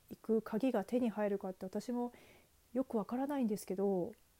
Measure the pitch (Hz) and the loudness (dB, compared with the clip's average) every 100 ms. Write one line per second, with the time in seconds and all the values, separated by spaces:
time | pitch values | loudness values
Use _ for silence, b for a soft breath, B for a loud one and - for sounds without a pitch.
0 | - - - 220 - 220 262 233 190 247 | -18 -12 0 0 2 0 2 2 2 2
1 | 240 208 208 202 190 185 190 208 - 240 | 2 2 0 0 -4 -8 -6 -6 -4 -4
2 | 240 B B B B _ _ 247 262 226 | -4 B B B B _ _ -2 0 -2
3 | 190 247 277 277 233 202 - 190 202 190 | -2 -2 0 0 2 0 -2 0 2 2
4 | 170 - _ _ | 0 -6 _ _